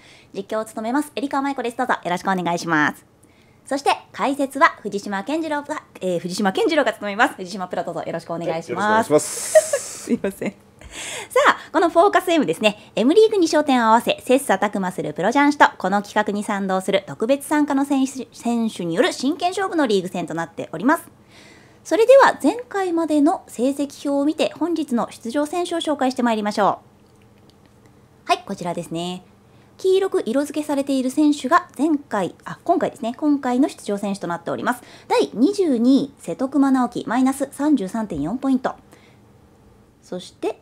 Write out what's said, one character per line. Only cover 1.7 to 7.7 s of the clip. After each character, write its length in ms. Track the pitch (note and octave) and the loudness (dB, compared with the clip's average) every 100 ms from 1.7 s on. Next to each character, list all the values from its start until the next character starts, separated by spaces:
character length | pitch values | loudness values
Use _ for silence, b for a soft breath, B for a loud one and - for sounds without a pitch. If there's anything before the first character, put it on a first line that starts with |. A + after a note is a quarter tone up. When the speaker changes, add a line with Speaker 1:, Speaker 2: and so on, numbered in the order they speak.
Speaker 1:
す。 80 | B3 | -4
ど 60 | |
う 20 | B3 | -2
ぞ 80 | |
よ 160 | - E3+ | -2 -2
ろ 80 | F3 | -4
し 40 | |
く 80 | - | -2
お 40 | |
願 200 | F#3 E3+ | -2 0
い 40 | E3+ | -2
し 100 | E3 | 0
ま 260 | D#3+ C#3+ | 2 2
す。 120 | - _ _ b b b b | -2 _ _ b b b b
そ 140 | - C#4 | -8 -4
し 40 | |
て 100 | G4 D#4 - | 0 -2 -4
解 220 | - A3 | -4 -2
説 240 | C#4 C4+ C4+ | -2 -4 0
は 180 | E4 - | -2 -2
藤 180 | G#3 G3+ | -8 -8
島 240 | G3+ G3 | -6 -6
健 180 | G3+ D#4 | -4 -4
次 60 | D#4+ | -4
郎 140 | D4 | -6
が、 220 | C#4+ D4+ - - | -6 -10 -12 -8
え 160 | F#3 F3 | -4 -2
ー、 0 | |
藤 160 | F3+ | -4
島 180 | F#3 G3 | -2 0
健 160 | F#3+ A4 | 2 0
次 80 | D4+ | 2
郎 80 | |
が 80 | A3+ | 0
務 140 | - G#3 | -2 -6
め 100 | G3 | 0
ま 120 | C4+ | 0
す。 60 | |
藤 160 | - F#3 | 0 -12
島 160 | G3 | -8
プ 100 | F3+ | -6